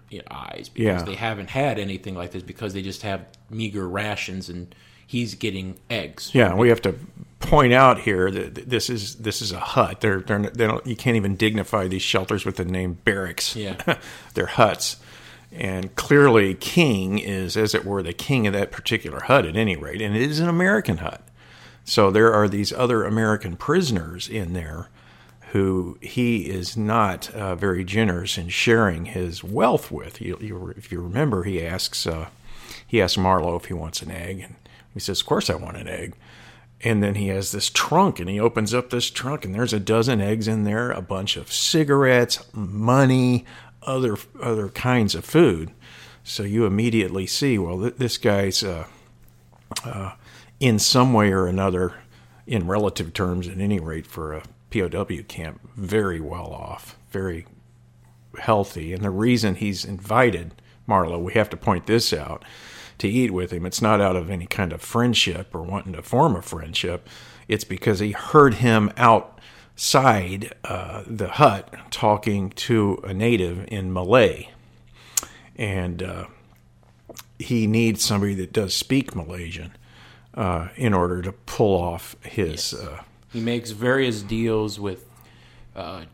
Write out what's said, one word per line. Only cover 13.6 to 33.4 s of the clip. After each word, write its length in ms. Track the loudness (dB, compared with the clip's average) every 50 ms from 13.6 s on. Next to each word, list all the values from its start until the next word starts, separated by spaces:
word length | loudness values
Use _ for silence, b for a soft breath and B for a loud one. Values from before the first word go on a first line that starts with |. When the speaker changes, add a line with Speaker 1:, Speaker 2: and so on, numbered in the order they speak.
| -8 -8 -8 -6 -4
Speaker 2:
<laughs> 480 | -4 -4 -4 -6 -16 -18 -20 -16 -8 -4
They're 140 | -4 -4
huts. 500 | 0 4 4 4 4 4 0 -4 -6 -8 -10 B B B B B B B B B B
And 440 | B -8 -6 -4 -4 -6 -6 -6 -8
clearly 580 | -4 2 6 8 8 10 10 8 8 6 4 2
King 640 | -4 -4 0 4 4 6 6 4 2 0 0 -2
is, 380 | -2 -2 -2 -4 -4 -4 -2 0
as 180 | 0 0 2 0
it 120 | 0 -2
were, 180 | -2 -4 -4 -4
the 80 | -6
king 340 | -8 -6 -2 0 0 2 2
of 60 | 2
that 200 | 0 0 -2 -4
particular 500 | -6 -8 -4 -4 -4 -4 -4 -6 -10 -4
hut 240 | 2 4 4 4 4
at 100 | 2 0
any 220 | 0 0 0 0
rate, 240 | -2 -6 -8 -8 -6
and 120 | -4 -2 0
it 100 | 0 0
is 180 | 0 0 0
an 80 | 0 0
American 480 | 2 2 2 2 2 2 0 0 -2
hut. 280 | -2 -4 -8 -10 -12 -16 -20 _ B B B B B B B B B B
So 260 | 0 4 4 6 6
there 220 | 8 8 8 8 8
are 160 | 6 4 4
these 240 | 2 0 -2 -2 0
other 320 | 0 2 2 2 2 2
American 500 | 0 0 2 2 2 0 0 -2 -6 -8
prisoners 720 | -6 -2 0 2 2 2 2 0 -2 -4 -6 -10 -10 -10
in 240 | -6 -6 -6 -4 -4
there 380 | -6 -6 -8 -8 -10 -12 -12 -14 b b b b b b b b b b b -2
who 460 | 0 2 2 2 2 0 -2 -4 -8 -14
he 480 | -16 -8 -2 0 0 2 0 0 -2 -4
is 260 | -6 -6 -6 -6 -4
not, 580 | -4 -2 0 2 2 2 2 0 -4 -8 -10 -8
uh, 220 | -6 -6 -4 -4
very 300 | -2 -2 0 0 -2 -2
generous 520 | -2 0 2 2 2 0 -2 -4 -6 -6
in 120 | -6 -6 -4
sharing 560 | -2 0 4 4 6 6 4 2 0 -2 -6
his 400 | -6 -6 -6 -6 -6 -8 -10 -10
wealth 460 | -6 -2 0 2 2 2 0 0 -4
with. 280 | -12 -12 -12 -12 -14 -10
You, 180 | -10 -10 -8 -8
you, 320 | -10 -10 -10 -10 -12 -12 -14
if 160 | -14 -12 -10
you 80 | -8 -8
remember, 440 | -6 -4 -2 0 0 2 0 0 0
he 220 | -2 -2 -4 -4
asks, 400 | -4 -4 -4 -6 -6 -6 -6 -4
uh, 220 | -4 -6 -6 -8 -12 -14 B B B B B B B B B B
he 160 | B 2 2
asks 160 | 2 2 2
Marlowe 380 | 2 4 4 4 4